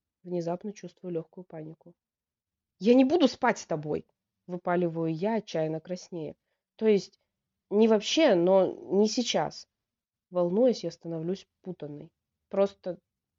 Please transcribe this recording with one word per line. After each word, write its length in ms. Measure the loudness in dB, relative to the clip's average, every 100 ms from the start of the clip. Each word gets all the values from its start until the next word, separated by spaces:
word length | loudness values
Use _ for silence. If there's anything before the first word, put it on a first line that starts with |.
| _ _
Внезапно 500 | -8 -6 -4 -6 -8
чувствую 420 | -14 -16 -16 -8
лёгкую 300 | -8 -8 -16
панику. 500 | -18 -16 -16 -18 -20 _ _ _ _ _ _ _ _ _
«Я 160 | 4
не 100 | 6
буду 240 | 6 4 2
спать 300 | 2 0 -2
с 80 | -4
тобой!» 400 | -6 -4 -6 -8 _ _ _ -14
выпаливаю 640 | -8 -2 0 0 -2 -4
я, 240 | -2 -2 -4
отчаянно 440 | -4 -4 -4 -6
краснея. 560 | -8 -12 -10 -12 -12 -14 _ _ _ _
«То 100 | 2
есть, 340 | 2 0 _ _ _ _ _ _
не 180 | 2 4
вообще, 460 | 4 2 2 4
но 320 | 4 4 4 2
не 420 | -2 -4 0 2
сейчас». 600 | 0 -2 -2 -4 -8 -20 _ _ _ _ _ _
Волнуясь, 540 | -2 0 4 2 2
я 60 | -4
становлюсь 560 | -10 -10 -8 -6 -8 -10 _
путанной. 480 | -16 -14 -14 -14 -18 _ _ _ _
Просто 500 | -2 -2 -2 -12 -12 _ _ _